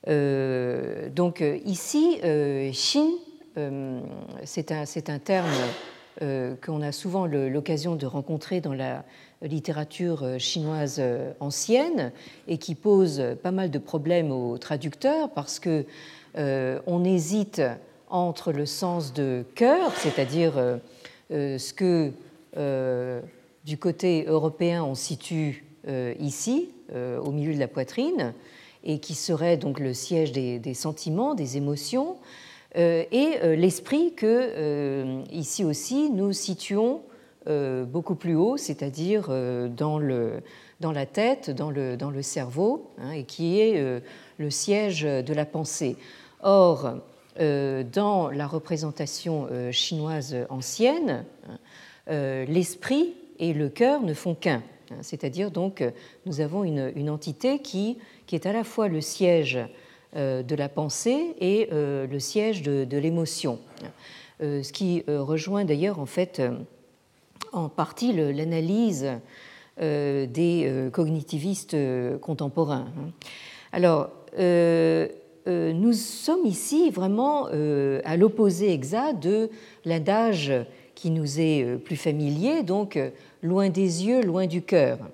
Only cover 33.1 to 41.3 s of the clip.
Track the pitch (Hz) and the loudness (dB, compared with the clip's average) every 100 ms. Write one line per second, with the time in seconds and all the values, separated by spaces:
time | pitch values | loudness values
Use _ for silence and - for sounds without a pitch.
33.1 | 240 302 311 165 160 180 185 - 285 339 | 2 2 2 4 6 4 2 -2 2 2
34.1 | 330 220 233 254 - 151 147 143 135 131 | 2 2 4 2 -2 -2 0 -2 -2 -4
35.1 | 131 - 170 147 - 180 147 - 262 302 | -6 -8 -8 -6 -2 0 0 -2 0 2
36.1 | 208 202 196 - 180 - 196 226 294 - | 2 0 -2 -4 -6 -2 0 2 0 -8
37.1 | - - _ - 147 139 131 127 147 165 | -20 -20 _ -2 0 0 -2 -2 -4 -4
38.1 | 175 170 160 202 277 - 151 139 139 170 | -4 0 2 4 2 -4 -6 -6 -4 0
39.1 | 214 185 131 123 123 120 120 151 151 147 | 0 0 -2 0 -2 -4 -2 -2 0 0
40.1 | 123 113 - - - - _ 165 147 135 | 0 0 -4 -10 -20 -20 _ -4 -4 -4
41.1 | - 226 | 0 2